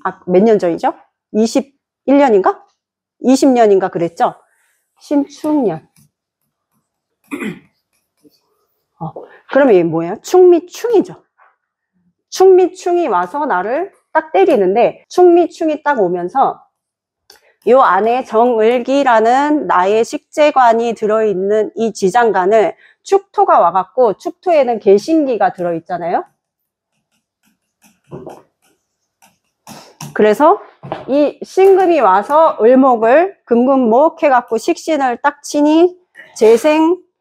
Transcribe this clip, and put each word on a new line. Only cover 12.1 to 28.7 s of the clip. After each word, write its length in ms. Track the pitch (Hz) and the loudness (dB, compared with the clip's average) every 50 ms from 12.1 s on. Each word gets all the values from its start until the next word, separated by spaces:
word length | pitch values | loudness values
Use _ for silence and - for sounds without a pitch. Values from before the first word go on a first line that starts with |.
| _ _ _ _ | _ _ _ _
충미충이 760 | - - 381 381 370 359 370 330 359 - - 370 349 349 339 285 | -2 2 4 6 6 4 4 0 -2 -6 -6 -4 -2 -2 -2 -2
와서 380 | 202 180 - - - 285 302 | -2 -4 -4 -4 -6 -6 -6
나를 460 | 294 208 180 - 208 247 302 359 392 - _ _ _ - | -4 -4 -4 -4 -4 -6 -6 -6 -8 -12 _ _ _ -4
딱 200 | 311 311 311 - | -4 -4 -2 -2
때리는데 720 | 381 392 - 302 208 190 180 196 233 226 190 - - _ _ | 0 2 2 2 2 0 0 0 0 0 0 -2 -6 _ _
충미충이 760 | - - 359 359 339 349 339 330 - - 339 320 302 285 - | 0 2 4 4 4 4 2 -2 -4 -6 -6 -6 -6 -4 -4
딱 180 | 294 294 247 | -4 -2 -2
오면서 600 | 196 175 180 180 175 180 185 269 247 175 - - _ _ _ _ _ _ _ _ _ _ _ _ _ _ - _ _ _ _ _ - 233 | -2 -2 -4 -6 -8 -6 -2 -2 -2 -2 -2 -6 _ _ _ _ _ _ _ _ _ _ _ _ _ _ -20 _ _ _ _ _ 0 2
요 120 | 233 269 | 2 4
안에 440 | 262 185 180 190 208 226 233 254 254 | 4 2 0 0 -2 -2 -2 -4 -6
정을기라는 1400 | - - 214 240 247 247 220 214 220 247 254 240 247 269 277 285 262 233 220 220 226 247 269 285 302 302 302 185 | -4 -2 0 0 0 0 0 0 0 0 -2 -2 -2 -2 -2 0 0 0 2 2 2 0 0 0 -2 -2 -4 -2
나의 380 | 175 180 180 180 196 208 220 233 | -2 -2 0 0 0 0 0 -2
식재관이 880 | - - 294 - _ - 320 302 302 294 269 254 233 226 226 233 233 220 | -4 -6 -12 -14 _ -2 0 0 0 2 2 2 2 2 0 -2 -4 -6
들어있는 800 | 220 220 202 214 220 220 214 196 180 190 196 208 214 214 - - | -6 -4 -2 -2 -2 -2 -2 -4 -4 -4 -2 -2 -2 -2 -4 -6
이 160 | 190 226 226 202 | -6 -6 -6 -4
지장간을 840 | - 202 185 180 - 240 226 185 190 180 185 214 226 175 160 - _ _ _ _ _ _ | -4 -4 -2 0 0 0 0 0 0 0 2 2 2 0 0 -4 _ _ _ _ _ _
축토가 560 | - 392 392 - _ _ - 392 381 330 262 | -4 -2 -2 -2 _ _ -2 0 2 2 2
와갖고 540 | 196 170 170 185 180 - _ - 254 226 190 - | 2 2 0 -2 -4 -4 _ -2 -2 -2 -2 -4
축토에는 600 | - 359 - _ - 359 339 302 269 240 233 226 | -8 -12 -12 _ -4 -2 0 0 0 0 -4 -2
개신기가 720 | - 208 196 202 - - 320 320 294 269 247 202 202 185 180 | 2 2 2 2 2 0 -2 0 0 -2 -2 -2 -2 -4 -4
들어있잖아요. 680 | - 175 175 170 165 165 - 185 170 170 170 185 269 359 - _ _ _ _ _ _ _ _ _ _ _ _ _ _ _ _ _ _ _ _ _ _ _ _ _ _ _ _ _ _ _ _ _ _ _ _ - 127 - - - - _ _ _ _ _ _ | -4 -6 -6 -6 -8 -8 -10 -10 -8 -6 -6 -6 -6 -6 -10 _ _ _ _ _ _ _ _ _ _ _ _ _ _ _ _ _ _ _ _ _ _ _ _ _ _ _ _ _ _ _ _ _ _ _ _ -20 -20 -20 -20 -20 -20 _ _ _ _ _ _